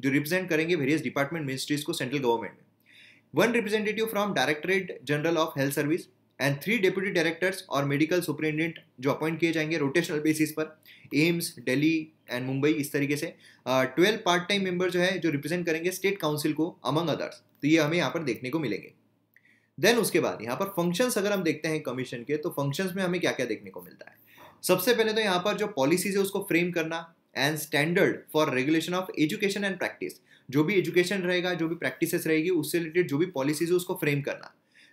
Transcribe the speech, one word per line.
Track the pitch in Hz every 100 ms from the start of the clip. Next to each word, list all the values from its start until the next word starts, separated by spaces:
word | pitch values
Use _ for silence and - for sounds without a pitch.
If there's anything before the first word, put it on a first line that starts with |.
जो | 135
रिप्रेजेंट | 139 143 185 175
करेंगे | 156 160
वेरियस | 175 135 156
डिपार्टमेंट, | 127 143 139 165 139
मिनिस्ट्रीज | 131 - 143
को | 147
सेंट्रल | 165 131 139
गवर्नमेंट | 123 113 95
में। | - _ _ _ - - - _ 139
One | 220 240
representative | 202 214 208 208 220
from | 208 202
Directorate | 143 131 151 175 190 180 - 127
General | 147 160 160
of | 160 143
Health | 139 147
Service | 147 165 - _ _ -
and | 135 143
three | 185 226
deputy | 185 185 190
directors | 175 165 165 185 190 -
और | 139
medical | 139 143 156 180
superintendent | 170 143 156 151 165 165 - -
जो | 135
appoint | 123 156 165
किए | 170
जाएंगे | 160 156 165
rotational | 139 170 170 151
basis | 156 151 151
पर, | 151 156 - - - -
aims, | 139 165 170 - -
delhi | 123 131 156 160 156 _ -
and | 120
मुंबई, | 127 135 143
इस | 160 143
तरीके | 143 143 147
से। | 165 - - - 123
अ, | 131
ट्वेल्व | 127 156 190 226 180
part | 175 175
time | 202
member | 185 180 185
जो | 175
है, | 180 185
जो | 160
represent | 143 147 180 170
करेंगे | 160 175
state | 185 196 196
council | 151 151 151
को, | 151 165 - 123
among | 151
others, | 170 107 80 - _ _
तो | 139
ये | 160
हमें | 151 175
यहाँ | 135
पर | 165
देखने | 147 110 127
को | 165
मिलेंगे। | 135 92 - _ _ _ _ _ _ _ _ -
Then | 180 240
उसके | 190 170
बाद | 117 -
यहाँ | 110 127
पर |
फंक्शंस | 196 - 175 175 254 214
अगर | 196
हम | 202
देखते | 160 147 165
हैं | 156
कमीशन | 135 127 123 123
के, | 117 147
तो | 165
फंक्शंस | - 139 143 190 180
में |
हमें | 185 180
क्या-क्या | 156 120 120
देखने | 104 95
को | 92
मिलता | 87 - -
है? | - _ - - -
सबसे | - 185 247
पहले | 226 220
तो | 214
यहाँ | 214 180
पर | 208 202
जो | 208
पॉलिसीज | 135 135 180 202 196
है, |
उसको | 190 196
फ्रेम | 196 165 180
करना | 175 160 165 175 _ _ -
and | 139 156
standard | - 147 151 175 147 104 - 156
for | 156
regulation | 127 131 160 160
of | 180 185 -
education | 156 208 202 202
and | 196
practice, | 185 110 - 92 - _ _ -
जो | 139
भी | 156
एजुकेशन | 202 165 165 180 202
रहेगा, | 180 180 180
जो | 170 160
भी |
प्रैक्टिसेस | 170 135 - 160 170 160
रहेगी, | 156 165
उससे | 180 143 170
रिलेटेड | 165 165 160
जो | 139
भी | 180
पॉलिसीज | 139 135 151 170
है, | 180
उसको | 175
फ्रेम | 180 151 143
करना। | 135 92 - _ _ _ -